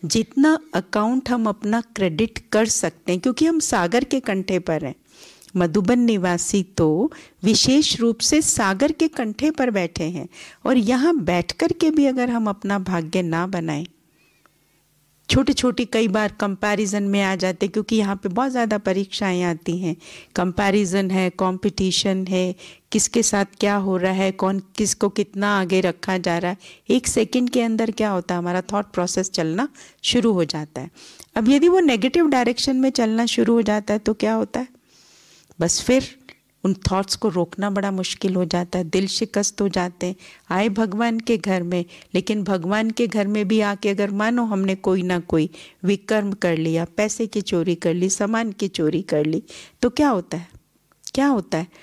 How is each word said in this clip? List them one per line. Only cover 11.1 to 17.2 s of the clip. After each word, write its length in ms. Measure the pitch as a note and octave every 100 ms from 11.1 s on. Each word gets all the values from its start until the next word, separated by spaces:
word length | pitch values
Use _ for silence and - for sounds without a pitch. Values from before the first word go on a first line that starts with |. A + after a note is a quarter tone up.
| E4
बैठ 320 | E3+ F3 E3+
कर 200 | - E4+
के 200 | E4+ D#4+
भी 140 | D#4 C#4
अगर 240 | B3+ B3
हम 200 | A#3 G#3+
अपना 300 | G3 G3+ G3+
भाग्य 420 | F#3+ F3 D#3+ F#3
ना 260 | F3 D#3+ F#3
बनाएं, 380 | F#3 D#3+ D3 F3 _ _ _ _ _ _ _ _ _ _ _ _ _ -
छोटी-छोटी 560 | B3+ C4+ - B3+ A3+ A#3
कई 220 | A3 A3+
बार 280 | G#3+ G#3 -
comparison 640 | G3+ F#3+ G#3 G#3 G#3 G#3
में 180 | G3+ G3+